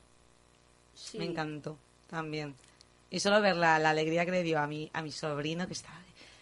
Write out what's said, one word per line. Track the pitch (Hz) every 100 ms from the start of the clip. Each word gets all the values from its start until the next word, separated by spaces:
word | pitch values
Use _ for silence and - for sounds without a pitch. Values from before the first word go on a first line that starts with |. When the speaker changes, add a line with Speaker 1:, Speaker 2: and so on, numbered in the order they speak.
| - _ _ _ _ _ _ _ _ -
Speaker 1:
Sí. | - -
Speaker 2:
Me | 170
encantó | 165 156 151 147 151 _ _ -
también. | 165 156 151 147 135 - - - - -
Y | 185
solo | 202 208
ver | 208 170
la, | 165 160
la | 156
alegría | 156 156 165 170
que |
le | 180
dio | 170 156
a | 147
mi, | 151 156
a | -
mi | 156
sobrino, | 135 156 147 151 165 185
que |
estaba, | - - - - - - -